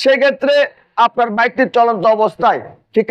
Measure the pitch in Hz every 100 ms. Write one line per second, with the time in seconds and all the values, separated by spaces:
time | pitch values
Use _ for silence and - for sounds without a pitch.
0 | 269 269 277 277 269 285 269 - _ -
1 | 233 - 233 214 240 247 254 240 233 214
2 | 226 214 214 - 233 147 - - _ 220
3 | 220